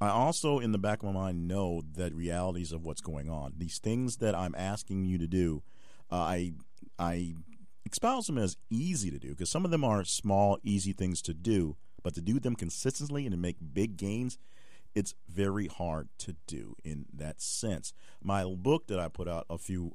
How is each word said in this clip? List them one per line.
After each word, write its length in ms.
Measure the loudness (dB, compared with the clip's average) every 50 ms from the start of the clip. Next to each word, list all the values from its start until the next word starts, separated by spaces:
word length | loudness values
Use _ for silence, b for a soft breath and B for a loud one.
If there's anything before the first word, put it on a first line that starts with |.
I 80 | 2 4
also, 500 | 4 4 4 4 2 2 2 2 2 4
in 140 | 4 4 2
the 60 | 4
back 240 | 4 2 2 2 0
of 20 |
my 80 | 0 0
mind, 360 | 2 0 0 0 0 0 0
know 340 | 2 2 2 2 0 0 -2 -4
the 200 | -4 -2 -2 -2 -2
realities 600 | -2 -2 0 0 0 0 0 0 -2 -4 -4 -4
of 120 | -6 -4
what's 160 | -4 -6 -6
going 300 | -4 -4 -4 -4 -2 -2
on. 240 | -2 -4 -4 -6 -4
These 220 | -4 -6 -4 -4 -2
things 380 | 0 0 2 2 2 0 0 2
that 160 | 2 2 2
I'm 200 | 2 2 0 -2 -2
asking 460 | -2 -2 -2 -2 -4 -2 0 0 2
you 120 | 2 2
to 100 | 2 2
do, 360 | 2 4 4 4 4 4 0 -4 b b b b b b b b b
uh, 60 | 0
I, 360 | 0 2 2 2 0 0 -2 -4 -6 -10 -12 -12 -12 -12 -10 -6 -2
I 380 | 0 0 0 0 0 -2 -4 -6 -8 -10 -12 -12 -12 -12 -12 -10 -8 -6
espouse 360 | -4 0 2 2 2 2 0
them 120 | 0 2 4
as 180 | 4 2 2 0 -4 -2
easy 420 | 0 0 2 2 0 0 0 -2
to 80 | -2 -4
do 160 | -6 -6 -6
'cause 160 | -4 -2 0
some 140 | 2 2 2
of 60 | 4
them 140 | 4 4 6
are 200 | 6 6 4 4
small, 540 | 2 0 0 4 4 6 8 8 8 6 4 4
easy 300 | 2 2 2 2 2 0
things 300 | 2 2 2 2 0 0
to 120 | -4 -4
do, 420 | -2 2 4 6 6 4 4 0 -4 -8 -12 -10 -4 -4
but 120 | -4 -2
to 60 | -2
do 180 | 0 2 2 2
them 160 | 2 0 0
consistently 680 | 0 -2 -4 -4 -2 0 0 0 0 -2 -2 -2 -2 -2
and 80 | 0 0
to 60 | 0
make 180 | 0 0 -2 -2 -6 -4 0
big 240 | 0 0 0 0
gains, 420 | -2 -2 -2 0 0 -2 -2 -4 b b b b b b b b b b b 0
it's 200 | 0 0 0 -2 -8 -8 -6
very 380 | 0 0 2 2 2 0 -2
hard 420 | -2 -4 -2 -2 0 0 -2 -2 -4 -8 -8
to 180 | -6 -6 -6 -8 -8
do 300 | -8 -8 -8 -8 -8 -10 -8 -6
in 220 | -6 -6 -6 -6 -8 -8
that 280 | -6 -6 -6 -6 -4
sense. 520 | -4 -4 -4 -2 0 0 0 0 -4 -6 -10 B B B B B B
My 220 | 2 2 2 2
book 420 | 0 -2 0 4 4 4 4 2 0
that 120 | -2 0
I 80 | 0 -2
put 180 | -2 -4 -4
out 200 | -2 -2 -4 -4 -4
a 80 | -6
few 380 | -6 -4 -4 -2 -2 -2 -4 -4